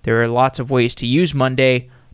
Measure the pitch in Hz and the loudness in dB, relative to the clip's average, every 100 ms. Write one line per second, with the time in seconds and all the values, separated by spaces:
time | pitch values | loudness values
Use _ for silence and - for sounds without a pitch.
0 | - 113 117 120 131 131 127 131 120 - | -2 0 2 2 0 -2 -2 0 0 -2
1 | 120 143 175 139 131 127 131 127 127 - | -2 0 0 0 -2 2 2 0 -4 -20
2 | _ | _